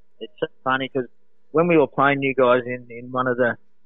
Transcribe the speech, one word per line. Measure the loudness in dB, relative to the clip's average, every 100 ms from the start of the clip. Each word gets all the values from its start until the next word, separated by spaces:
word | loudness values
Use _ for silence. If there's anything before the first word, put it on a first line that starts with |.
| -20 -18
It's | -16 -10
so | -10 -6
funny | -4 -4 -4
'cause | -6 -8 -12 -20 -20 -4
when | 0 2
we | 4
were | 2
playing | 2 2 2
you | -2
guys | 2 4 4 0
in, | -10 -12
in | -16 -10
one | -4 -2
of | 0
the, | -2 -2 -12 -20